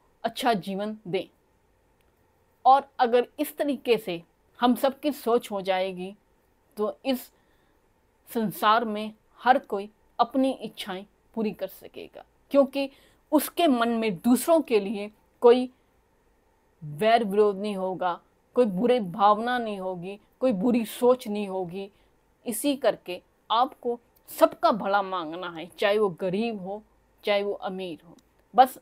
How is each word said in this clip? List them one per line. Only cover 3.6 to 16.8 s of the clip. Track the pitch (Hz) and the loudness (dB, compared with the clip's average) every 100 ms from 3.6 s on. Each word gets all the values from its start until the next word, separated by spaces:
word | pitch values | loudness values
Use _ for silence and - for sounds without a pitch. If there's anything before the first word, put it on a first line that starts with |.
| 294 262 - 220 | -4 -2 0 0
से | 208 170 - _ _ - | -2 -8 -10 _ _ -2
हम | 247 240 | 0 2
सबकी | 277 269 294 | 0 -2 -6
सोच | 262 240 240 - | -4 0 0 -2
हो | 202 | -8
जाएगी | 190 185 190 180 185 208 _ _ _ _ _ - | -2 -2 -2 -6 -12 -14 _ _ _ _ _ -6
तो | 208 - 262 | -6 -4 -4
इस | 254 - _ _ _ _ _ _ _ _ _ - | -4 -6 _ _ _ _ _ _ _ _ _ -10
संसार | 233 214 - 220 220 240 | -6 -4 0 2 2 2
में | 208 214 - _ _ | -6 -8 -12 _ _
हर | 247 262 | 2 2
कोई | - 202 208 _ _ - | 2 -8 -8 _ _ -2
अपनी | 233 269 269 | 0 0 0
इच्छाएं | - 214 - - 185 208 _ _ - | -2 -10 -12 -10 -10 -12 _ _ -6
पूरी | 214 | -6
कर | 180 185 | -6 -10
सकेगा, | - - - 78 - - _ _ | -12 -20 -18 -18 -20 -20 _ _
क्योंकि | 277 269 277 269 _ _ _ - | 2 4 2 -6 _ _ _ 0
उसके | 302 - - 339 | 0 0 0 2
मन | 247 233 | 4 2
में | 233 226 175 | 0 -2 -2
दूसरों | 233 247 - 330 | 2 2 4 2
के | - 214 | 4 0
लिए | 196 208 208 - _ - | 0 -6 -8 -14 _ 4
कोई | 247 247 254 _ _ _ _ _ _ _ _ _ _ _ | 6 6 2 _ _ _ _ _ _ _ _ _ _ _